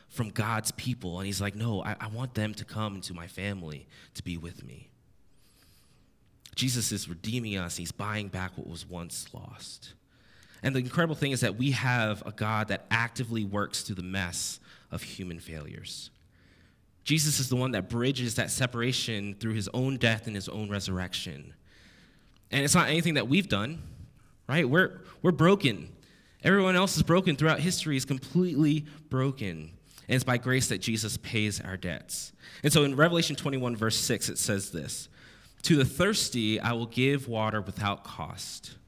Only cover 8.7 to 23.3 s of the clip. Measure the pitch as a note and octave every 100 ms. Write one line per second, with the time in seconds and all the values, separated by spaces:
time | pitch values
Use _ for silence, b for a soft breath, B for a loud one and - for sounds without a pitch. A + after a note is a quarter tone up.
8.7 | E2 - F2 E2+ - - F2 F2 - -
9.7 | - - - _ b b b b b -
10.7 | C3 B2+ E3 E3+ D3+ C#3+ C3 A#2 G2+ C3+
11.7 | B2 B2+ B2 A2 G#2 - G#2 G#2+ A2 G#2+
12.7 | G2+ - A2+ A#2 - A#2 A2+ G2+ G#2 G2+
13.7 | - - F#2 F2+ F#2+ F2+ F2+ - - B
14.7 | B B - - - F#2 E2+ - D#2+ D2+
15.7 | - G2 - - _ _ b b b b
16.7 | b b _ - D#3 D3+ C#3 B2+ B2 C3
17.7 | A2 F#2 A#2 B2 C3 B2 A2 G#2 - B2+
18.7 | A#2+ A#2 A#2+ - A2 G2+ G2+ A2+ A2 F#2+
19.7 | - C3 C3+ A#2 A2 A2+ G#2 F#2 G2+ G#2+
20.7 | G2+ F#2 F#2 F2+ - - C#2+ - - -
21.7 | b b b b b b b - C#3 C#3+
22.7 | F3 C3+ D#3 E3+ D3+ A2